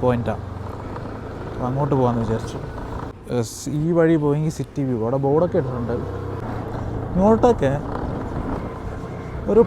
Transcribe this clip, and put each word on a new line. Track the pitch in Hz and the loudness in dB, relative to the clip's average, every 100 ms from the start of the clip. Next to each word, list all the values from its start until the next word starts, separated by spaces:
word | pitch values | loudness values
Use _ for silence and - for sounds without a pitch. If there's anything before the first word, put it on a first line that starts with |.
പോയിന്റാണ്. | 127 120 113 104 - - - - - - - - - - - | 2 2 0 -4 -6 -10 -10 -10 -10 -8 -10 -10 -10 -10 -8
അപ്പോൾ | - 127 | -6 -2
അങ്ങോട്ട് | 135 143 139 | 0 2 4
പോകാമെന്ന് | 123 120 | 4 2
വിചാരിച്ചു. | 113 113 - - - - - - - - - | 0 -2 -4 -8 -8 -8 -8 -8 -8 -12 -2
യെസ്, | 123 113 - - 147 | -2 -2 -4 -4 0
ഈ | 160 170 | 2 4
വഴി | 165 165 | 6 6
പോയെങ്കിൽ | 147 147 151 139 | 4 2 0 -2
സിറ്റി | 131 - 135 | -6 -2 0
വ്യൂ. | 120 | 0
അവിടെ | 113 135 139 | 2 2 4
ബോർഡൊക്കെ | 147 175 185 | 4 4 2
ഇട്ടിട്ടുണ്ട്. | 135 123 117 120 - - - - - - - - - - - | 0 -2 -2 -2 -4 -6 -6 -6 -6 -6 -6 -6 -4 -4 -2
ഇങ്ങോട്ടൊക്കെ | 175 202 220 247 226 135 143 - - - - - - - - - - - - - - - - - | 4 6 6 6 6 2 2 -2 -4 -4 -4 -4 -4 -4 -4 -6 -8 -8 -8 -8 -10 -8 -6 4
ഒരു | 202 | 6